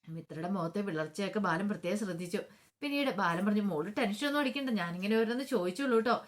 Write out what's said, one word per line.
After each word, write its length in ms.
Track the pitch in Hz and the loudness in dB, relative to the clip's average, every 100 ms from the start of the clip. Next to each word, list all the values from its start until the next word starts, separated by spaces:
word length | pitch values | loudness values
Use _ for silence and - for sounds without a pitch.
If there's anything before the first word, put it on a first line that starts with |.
| - | -12
മിത്രയുടെ 440 | 165 165 160 175 | -12 -10 -6 -4
മുഖത്തെ 320 | 196 165 202 | -2 -2 -2
വിളർച്ചയൊക്കെ 580 | 202 156 156 - 190 208 | -2 -2 -2 -4 -2 0
ബാലൻ 280 | 196 165 202 | 2 2 0
പ്രത്യേകം 320 | 208 175 208 | -2 -2 -2
ശ്രദ്ധിച്ചു. 400 | 208 170 175 202 - - _ - | -2 -4 -4 -4 -6 -12 _ -8
പിന്നീട് 340 | 285 285 269 | -4 0 0
ബാലൻ 320 | 190 180 170 | 2 2 2
പറഞ്ഞു, 200 | 202 208 | 2 2
"മോള് 260 | 202 156 175 | 2 0 -2
ടെൻഷൻ 320 | 214 220 208 285 | 0 0 0 0
ഒന്നും 140 | 285 | 2
അടിക്കണ്ട, 320 | 269 285 262 | 0 0 0
ഞാനിങ്ങനെ 440 | 214 170 175 196 220 | 0 -2 -2 0 2
ഓരോന്ന് 300 | 226 240 262 | 2 0 0
ചോദിച്ചുള്ളൂ 520 | 240 180 180 277 226 | 0 0 0 2 4
കേട്ടോ. 180 | 233 220 | 4 2